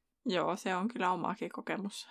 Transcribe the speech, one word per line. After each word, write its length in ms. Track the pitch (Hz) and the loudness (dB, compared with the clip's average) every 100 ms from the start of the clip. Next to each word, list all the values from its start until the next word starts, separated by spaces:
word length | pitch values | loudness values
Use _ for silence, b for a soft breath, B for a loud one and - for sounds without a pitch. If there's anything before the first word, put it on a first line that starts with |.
| _ _ 247 | _ _ 0
Joo, 300 | 180 156 208 | 2 4 0
se 180 | 196 | 0
on 140 | 180 214 | 0 0
kyllä 220 | 190 185 | 2 2
omakin 380 | 180 - 185 - | 2 0 -2 -4
kokemus 580 | - - 165 202 - - | -6 -4 -4 -4 -8 -12